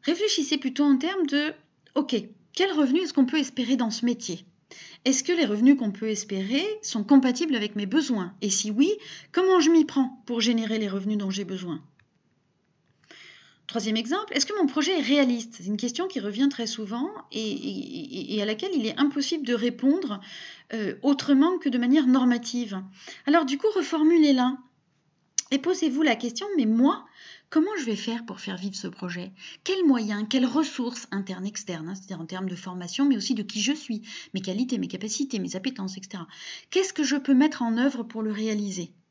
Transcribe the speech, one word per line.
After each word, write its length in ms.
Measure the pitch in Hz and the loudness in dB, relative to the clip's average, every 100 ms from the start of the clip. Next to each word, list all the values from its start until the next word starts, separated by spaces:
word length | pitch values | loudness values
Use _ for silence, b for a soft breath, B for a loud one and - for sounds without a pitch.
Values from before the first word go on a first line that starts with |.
Réfléchissez 520 | 269 339 415 392 277 294 | -2 0 0 0 -2 -2
plutôt 280 | 269 262 | -4 0
en 140 | 294 262 | 4 4
termes 280 | 311 381 302 | 2 -2 0
de, 260 | 285 302 - _ _ _ - | 0 -2 -6 _ _ _ -4
ok, 180 | - 226 - - _ | 0 -2 -4 -18 _
quel 200 | - 381 | -2 0
revenu 280 | 302 277 294 | 2 4 4
est-ce 140 | 359 | 2
qu'on 120 | - 262 | 2 2
peut 140 | 311 | 2
espérer 340 | 262 - 233 | -2 -4 -2
dans 160 | 254 233 | 0 0
ce 140 | 214 | 0
métier ? 420 | 240 240 - 165 - _ _ B B B | -2 -2 -6 -10 -10 _ _ B B B
Est-ce 200 | - 269 | 0 0
que 80 | - | 2
les 140 | 349 262 | 2 2
revenus 300 | 208 247 277 | 4 6 6
qu'on 140 | 220 | 2
peut 180 | 190 220 | -4 -4
espérer 560 | 208 - 196 190 269 392 427 | -4 -4 -4 -2 -2 -2 -6
sont 200 | - 233 | -6 -6
compatibles 540 | 208 277 262 247 320 247 | 6 8 8 0 0 0
avec 180 | 208 | -2
mes 120 | 208 202 | -4 0
besoins ? 500 | 269 277 226 180 - | 0 2 -2 -2 -4
Et 100 | 208 | -4
si 200 | 196 214 | -2 -2
oui, 220 | 208 320 415 B B B | 2 2 2 B B B
comment 260 | - 370 370 | 0 4 6
je 120 | 302 | 8
m'y 140 | 330 | 6
prends 380 | 311 - 254 - - | 6 2 0 -2 -6
pour 140 | 233 | 0
générer 380 | 220 226 220 220 | 2 2 0 -2
les 100 | 208 | -2
revenus 300 | 196 196 214 | -2 -2 -2
dont 120 | 196 | -2
j'ai 140 | 190 | -4
besoin ? 380 | 185 185 180 151 - _ _ _ _ _ _ _ _ _ _ _ B B B B B B - | -6 -8 -6 -8 -10 _ _ _ _ _ _ _ _ _ _ _ B B B B B B -8
Troisième 280 | 240 208 220 | -6 -2 -4
exemple, 400 | 233 359 415 285 | -2 -4 -2 -4
est-ce 80 | |
que 160 | 285 415 | -2 0
mon 60 | 320 | 0
projet 320 | 302 302 381 | 0 0 0
est 40 | |
réaliste ? 520 | 226 285 262 240 226 - | 2 2 4 0 -6 -12
C'est 100 | 185 | -6
une 120 | 208 | -4
question 280 | 247 240 370 | -4 -4 -6
qui 140 | 294 | -4
revient 280 | 202 208 277 | -6 0 0
très 160 | 277 226 | 0 -8
souvent 420 | - 208 233 311 427 - | -6 -8 -6 -6 -8 -12
et, 100 | - | -8
et, 920 | 220 196 - 196 - - 156 185 - | -6 -6 -6 -8 -10 -10 -10 -10 -6
et, 20 | |
et 80 | 214 | -4
à 20 | |
laquelle 280 | 202 220 381 | -2 -4 -2
il 100 | 349 | -2
est 140 | 220 - | -2 0
impossible 480 | 285 285 277 330 254 | 0 0 -4 -4 -2
de 80 | |
répondre, 680 | 240 240 240 262 330 320 202 B B B B B | -2 -2 0 2 2 0 -8 B B B B B
euh, 220 | 226 202 - | -6 -6 -2
autrement 560 | 277 277 - 269 311 370 | 0 0 4 6 6 4
que 120 | 294 | 0
de 80 | 247 | 0
manière 280 | 240 294 254 | 4 4 6
normative. 760 | 262 254 240 233 247 226 190 190 B B B | 6 4 2 -2 -6 -6 -8 -10 B B B
Alors 220 | - 320 277 | 2 2 4
du 100 | 277 | 0
coup, 120 | 440 | 0
reformulez-la 840 | 427 285 320 311 339 302 262 247 269 - _ _ _ _ _ _ - - | 0 0 2 6 6 6 6 2 -2 -10 _ _ _ _ _ _ -6 -2
et 60 | 277 | -2
posez-vous 440 | 330 370 320 254 | 0 0 0 2
la 140 | 311 226 | 2 2
question, 300 | 240 226 403 381 | -2 -6 -4 0
mais 80 | 220 | 2
moi, 400 | 226 269 392 - B B B B | 4 4 2 -6 B B B B
comment 220 | 320 349 415 | 0 2 0
je 60 | |
vais 120 | 240 202 | -4 -4
faire 300 | - 226 233 | -4 -6 -8
pour 140 | 190 | -12
faire 180 | - 180 | -10 -8
vivre 160 | 196 | -8
ce 140 | 190 185 | -8 -10
projet ? 440 | 170 180 175 185 B B B | -8 -10 -8 -12 B B B
Quels 220 | - 381 339 | -4 2 4
moyens, 400 | 254 214 208 214 | 4 2 -4 -2
quelles 160 | 262 | 0
ressources 640 | 247 247 294 - 247 247 - | 2 2 -2 -2 -6 -6 -8
internes, 360 | 196 196 180 190 | -8 -8 -8 -8
externes, 420 | 208 - 170 160 | -10 -10 -8 -8
hein, 60 | |
c'est-à-dire 260 | 190 - 175 | -12 -12 -12
en 60 | 165 | -10
termes 240 | 185 190 | -6 -6
de 60 | 180 | -6
formation, 500 | - 180 175 - 277 | -10 -10 -8 0 2
mais 100 | 240 | 2
aussi 180 | - | 0
de 80 | 220 | -4
qui 200 | 202 214 | -4 -4
je 100 | - | -2
suis, 300 | 302 - 214 B B B | -2 -4 -8 B B B
mes 80 | 190 | -8
qualités, 340 | 190 190 254 233 | -6 -4 -2 -2
mes 120 | 180 | -4
capacités, 500 | - 214 - 269 214 | -6 -8 -6 -4 -4
mes 180 | 180 185 | -6 -6
appétences, 400 | 220 262 190 190 | -6 -6 -10 -10
et 60 | |
cetera. 260 | - 190 165 B B B B | -14 -14 -14 B B B B
Qu'est-ce 240 | 359 381 | 0 0
que 120 | - | 0
je 120 | 277 277 | 0 0
peux 180 | 277 | 4
mettre 280 | 262 302 302 | 6 6 2
en 160 | 233 226 | -2 2
œuvre 240 | 269 269 | 0 0
pour 200 | 226 220 | -8 -6
le 100 | 220 | -4
réaliser ? 600 | 208 220 214 208 185 170 _ _ | -2 -2 -2 -4 -6 -10 _ _